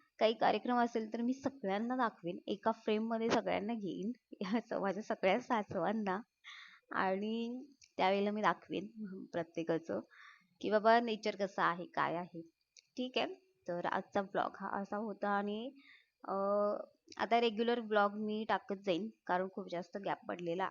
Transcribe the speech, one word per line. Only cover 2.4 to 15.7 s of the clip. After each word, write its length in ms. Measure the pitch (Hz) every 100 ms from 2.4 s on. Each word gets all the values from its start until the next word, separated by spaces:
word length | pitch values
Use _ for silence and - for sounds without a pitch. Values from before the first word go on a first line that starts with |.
| -
एका 260 | 208 220
फ्रेममध्ये 580 | 226 - 214 226 226 226
सगळ्यांना 440 | 247 196 180 208
घेईन, 380 | 233 196 175 196 247 _ -
<laughs> 240 | 185 226
असं 160 | - -
माझ्या 220 | 196 185
सगळ्या 380 | 214 214 190 214
सासवांना, 800 | - 233 202 196 170 220 202 185 - _ - - - - _
आणि 720 | - 190 190 214 226 233 254 285 _ - -
त्यावेळेला 340 | 185 202 208
मी 120 | 214
दाखवेन 440 | 190 180 - 156 202 226 208 190 -
प्रत्येकाचं 680 | 170 165 - 165 160 165 202 - - - - _ _
की 100 | 202
बाबा 300 | 214 214 233
नेचर 360 | 240 214 214 202
कसं 260 | 196 202
आहे, 240 | 165 175 165
काय 300 | - 143 165
आहे. 260 | 175 170 165 _ _ - _ -
ठीक 220 | 254 233
आहे, 80 | 311 381 _ _ -
तर 180 | 175 170
आजचा 360 | - - 202
ब्लॉग 280 | 196 185 - -
हा 220 | 196 202
असा 140 | 190 208
होता. 320 | 220 190 202
आणि, 420 | 202 208 214 254